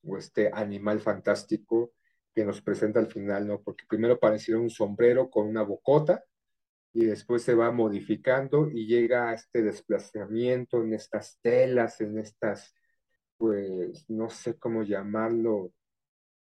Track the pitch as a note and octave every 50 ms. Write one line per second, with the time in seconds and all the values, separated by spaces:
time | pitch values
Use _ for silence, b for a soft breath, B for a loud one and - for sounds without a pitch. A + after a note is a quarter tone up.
0 | _ D#2+ F#2+ F#2+ - - _ - G#2 G#2 - G#2+ G#2+ G2+ G2+ G2+ G2+ G#2+ G#2+ G#2
1 | - A2 G2+ F#2+ - G#2+ G2+ G2+ - - G#2+ G#2+ - _ A2+ A#2 A#2+ A#2 _ _
2 | _ _ _ _ _ _ _ A2+ G#2+ G2+ G2 - _ - G2+ - A2 G#2+ G#2 A#2
3 | A2 - - G#2+ G2+ G2+ G2+ G2+ G#2 G#2 G2+ G2+ _ - F#2+ - - _ A2 G#2
4 | A2+ A#2 B2 B2 - G#2+ G#2+ G#2+ - - A2+ A2+ A#2+ A#2 A2+ - G#2+ G2+ G2+ G#2
5 | A#2+ A#2+ A#2+ B2+ B2+ B2+ - A2 G#2 G#2+ A2 A2 G#2+ G2+ G2 - _ - C#3 D3+
6 | D3+ D#3 F#3 - - _ _ _ _ _ _ _ _ _ _ _ _ _ _ A2+
7 | A2+ A2 G#2 - - - A#2+ A#2 - - A#2+ A2+ A#2 A#2+ A#2+ A#2+ A2+ G#2+ G2+ G2
8 | - - A2 G#2+ _ C3 B2+ C3 C3+ C3 D3 D3 D#3 D3+ - A#2 A2 G#2+ A#2 A#2+
9 | A#2 A#2 B2 A#2+ A#2+ A#2 A#2 A2+ - _ _ A#2+ A2 G#2 G2 - - - G#2+ G2
10 | - - _ G#2+ G2+ G2 A2 A2+ A#2+ B2 B2+ B2+ B2 _ - A#2+ A2+ A2+ A2 G#2+
11 | - _ - G#2 - - _ _ _ A#2 A#2+ B2+ C3 B2+ B2+ A#2+ A#2 A2+ - -
12 | A2 G#2 G#2+ A2 G#2+ - _ _ - G#2+ G2 - - _ _ _ _ _ _ _
13 | _ _ _ _ _ _ _ _ A#2 A2+ G#2 G2+ G2 G2 F#2 F#2 F2 - - -
14 | _ - A2 A2 A2+ A2+ - - - B2 A#2 _ - A#2+ A2+ A2 A2 G2+ G2+ G2
15 | G2 G#2 G#2 A2 A2 A#2 A#2 A2+ A2+ A#2 G#2+ G2+ F#2 F2+ _ _ _ _ _ _
16 | _ _ _ _ _ _ _ _ _ _ _